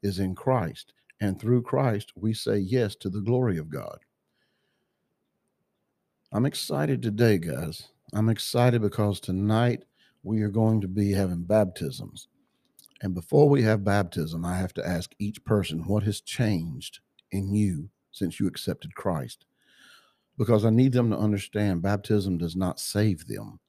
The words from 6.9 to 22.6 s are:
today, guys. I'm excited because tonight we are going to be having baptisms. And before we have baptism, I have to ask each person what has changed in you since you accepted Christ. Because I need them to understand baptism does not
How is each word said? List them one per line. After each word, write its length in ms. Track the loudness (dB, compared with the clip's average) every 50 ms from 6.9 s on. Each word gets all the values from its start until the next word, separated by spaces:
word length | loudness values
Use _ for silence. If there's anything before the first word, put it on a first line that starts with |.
| -2 -2
today, 340 | -2 -4 2 4 4 4 4
guys. 520 | 4 2 -2 -4 -4 -6 -6 -8 -10 -16 -20 _ _ _ -6 -2
I'm 160 | 2 2 2
excited 500 | 2 0 -4 -2 2 4 4 4 4 4
because 400 | 0 0 0 2 0 0 0 -2
tonight 640 | -4 -4 -2 0 2 2 4 4 4 2 2 -2 -8 _ _ _ _ _ _ _
we 180 | -6 -4 -2 0
are 80 | 0 0
going 320 | 2 2 4 4 4 2
to 80 | 0 -2
be 240 | 0 0 2 2
having 320 | 2 2 0 0 -2 -4 0
baptisms. 840 | 2 4 4 4 2 -2 -6 -8 -8 -8 -10 -14 -14 -16 -20 -20 _ _ _ _ _ _ _ _ _ _ -20 -20 _ _ _
And 120 | -6 -6 -6
before 340 | -6 -4 2 6 6 8 8
we 140 | 6 4
have 220 | 4 4 4 2 2
baptism, 600 | 2 2 2 2 0 -4 -6 -6 -4 -6 -6 -4
I 120 | -2 -2
have 160 | -2 -4 -4 -4
to 120 | -6 -4
ask 280 | -4 -4 -4 -4 -8 -8 _
each 260 | -8 -6 -6 -8 -2
person 400 | 0 2 2 2 0 -4 -6 -2
what 180 | 0 0 0 2
has 180 | 0 -2 -4
changed 800 | -8 -8 -2 0 0 0 0 0 -2 -4 -8 -10 -12 -14 -16 -20 _ _ _ _ _ _
in 240 | -6 -4 -2 0 2
you 360 | 2 2 2 0 -2 -6 -10 -16 _ _ _
since 300 | -8 -4 -4 -4 -2 -2
you 60 | -4
accepted 480 | -4 -4 -4 -6 -6 -6 -6 -10 -14 -14
Christ. 500 | -6 -4 -4 -4 -4 -6 -8 -14 -18 _ _ _ _ _ _ _ _ -20 -20 -20 -20 _ _ _ _ _ _ _ -4
Because 260 | 2 2 4 4 4
I 60 | 4
need 220 | 4 6 4 4
them 180 | 4 2 2 2
to 80 | 0 0
understand 640 | 0 0 0 0 -4 -6 -4 -2 0 0 0 0
baptism 560 | 0 0 0 -2 0 0 0 0 2 0 -2 -2
does 180 | -4 -4 -2
not 240 | -2